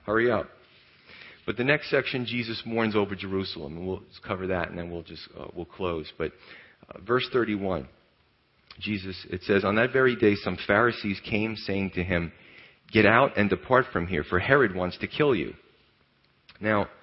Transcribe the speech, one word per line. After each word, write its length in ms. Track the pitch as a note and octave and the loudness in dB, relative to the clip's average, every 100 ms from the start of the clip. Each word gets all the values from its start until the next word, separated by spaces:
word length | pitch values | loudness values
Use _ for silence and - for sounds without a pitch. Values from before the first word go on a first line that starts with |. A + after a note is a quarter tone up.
| - | -2
Hurry 260 | A2 A#2+ | 2 2
up. 180 | G#2+ - - _ _ _ _ - - - - - | 0 -4 -14 _ _ _ _ -20 -20 -20 -10 -6
But 120 | G#2 | -2
the 60 | |
next 260 | B2+ D3 - | 0 0 0
section, 360 | C#3 - C3 A#2 | 0 0 -4 -4
Jesus 360 | A#2+ A2+ A2 A#2 | -6 -6 -8 -4
mourns 300 | A2+ A2 G#2+ | 0 2 2
over 200 | G2+ F#2+ | 0 -2
Jerusalem, 600 | G2 F#2+ F#2+ F2 C#2+ E2 | -4 -4 -4 -8 -10 -8
and 100 | F#2 | -6
we'll 160 | F#2+ - - | -8 -10 -14
cover 240 | - F#2 F#2 | -8 -6 -2
that, 220 | F#2 E2+ | -2 -4
and 80 | F2 | -6
then 140 | E2+ | -8
we'll 100 | E2+ | -10
just, 260 | D#2+ D#2+ - - | -12 -16 -18 -16
uh, 100 | D2+ | -14
we'll 120 | F2 E2 | -12 -12
close. 460 | - F#2 E2 D2+ - | -6 -4 -4 -8 -8
But, 140 | D#2 - - - - _ - | -8 -8 -20 -20 -20 _ -20
uh, 100 | - | -10
verse 260 | F#2+ B2 B2 | -2 -2 0
thirty-one, 580 | B2+ A2 G#2 G2 F2 C2+ - _ _ _ _ _ _ - - | 0 0 -2 -2 -4 -6 -16 _ _ _ _ _ _ -20 -10
Jesus, 460 | G2+ G#2 F#2+ F2+ - | -6 -6 -6 -12 -10
it 140 | F#2 | -4
says, 220 | - G2+ G2 | 2 4 4
"On 100 | G#2+ | 4
that 160 | B2 | 4
very 240 | C3 C3 A2+ | 4 4 6
day, 200 | G#2+ G2+ | 4 4
some 220 | - F2+ | 0 -2
Pharisees 600 | - G2+ A#2+ A2 G#2+ F#2+ | 2 4 4 0 -4 -6
came, 360 | - G#2+ A2 A2 | -4 -2 -2 -4
saying 360 | - G2 F#2+ | -4 -2 -2
to 120 | F#2 | -2
him, 280 | F2+ F2 E2 - - - - _ - | 0 0 -2 -10 -20 -20 -20 _ 0
'Get 140 | A2 G#2 | 6 6
out 320 | A#2 C#3 - | 6 4 2
and 120 | G2+ | 0
depart 380 | F#2 - B2+ B2+ | 0 2 2 2
from 200 | F2+ F2 | -2 -2
here, 160 | E2+ | -2
for 160 | D2 F2 | 0 0
Herod 340 | G#2+ C#3 A#2 | 2 4 2
wants 240 | F#2 F2+ - | 0 -4 -4
to 100 | - | -4
kill 280 | - F3 D#3+ | 0 2 2
you.'" 200 | - - _ _ _ _ _ _ _ _ - - | -2 -10 _ _ _ _ _ _ _ _ -20 -4
Now, 300 | G#2+ G#2 F#2+ - | 0 0 -2 -10